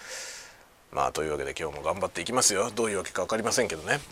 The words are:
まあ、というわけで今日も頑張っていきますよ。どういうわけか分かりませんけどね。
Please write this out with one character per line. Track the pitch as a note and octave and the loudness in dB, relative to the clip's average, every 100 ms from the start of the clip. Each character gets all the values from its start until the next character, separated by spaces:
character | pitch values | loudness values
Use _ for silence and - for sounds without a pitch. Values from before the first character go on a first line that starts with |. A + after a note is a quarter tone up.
| - - - - - - - - - | -12 -10 -10 -12 -14 -20 -20 -20 -6
ま | C#2+ C2 | 0 2
あ、 | |
と | D#2 | 2
い | D#2 | 0
う | |
わ | D2 | 0
け | |
で | C#2 C2+ | -2 -4
今 | D#2+ | -4
日 | C#2+ | -2
も | |
頑 | D2 F#2 | -2 0
張 | F#2 | -2
っ | |
て | F2 | -2
い | E2+ | 0
き | |
ま | B2 | 4
す | - | 4
よ。 | G2 A#2+ | 4 2
ど | G#2+ | 2
う | A2 | 0
い | |
う | G2+ | 0
わ | |
け | F2 | -2
か | - | -4
分 | F2+ | 0
か | A2 | 0
り | |
ま | A2 | 2
せ | G#2 | 2
ん | A2 | 2
け | D#2+ | 0
ど | |
ね。 | E2 C#3+ - | 0 -2 -2